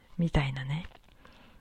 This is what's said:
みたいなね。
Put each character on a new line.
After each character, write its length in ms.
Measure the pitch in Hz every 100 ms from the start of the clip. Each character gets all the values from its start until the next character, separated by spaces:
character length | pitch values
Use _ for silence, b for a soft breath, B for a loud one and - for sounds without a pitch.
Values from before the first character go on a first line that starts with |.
| b -
み 140 | 170
た 120 | 156
い 100 | 135
な 120 | 131 131
ね。 220 | 156 180 - - b b b b b